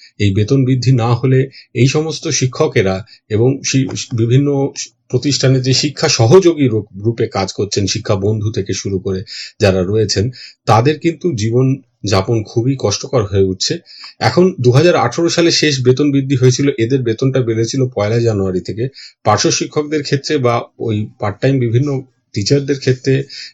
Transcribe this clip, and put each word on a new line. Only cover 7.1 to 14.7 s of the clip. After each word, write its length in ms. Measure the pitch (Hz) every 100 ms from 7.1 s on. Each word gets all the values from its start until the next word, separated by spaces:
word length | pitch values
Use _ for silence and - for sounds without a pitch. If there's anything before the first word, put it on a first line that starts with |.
| 120 110
কাজ 200 | 101 95
করছেন, 300 | - 98 - 95
শিক্ষা 280 | 104 - 101
বন্ধু 340 | 98 110 107
থেকে 220 | 107 -
শুরু 240 | 98 - 95
করে 200 | 98 95 - - - -
যারা 220 | 104 92
রয়েছেন, 420 | 90 107 98 98 123 - - - -
তাদের 300 | 107 135 156
কিন্তু 280 | 165 156 180
জীবন 320 | 117 110 120 131 135 - _
যাপন 340 | 101 98 98 117
খুবই 300 | - 117 123 135
কষ্টকর 440 | 107 - 143 127
হয়ে 260 | 98 98 95
উঠছে। 240 | 92 - 170 - - - -
এখন 260 | - 175 185 -
দু 100 | 123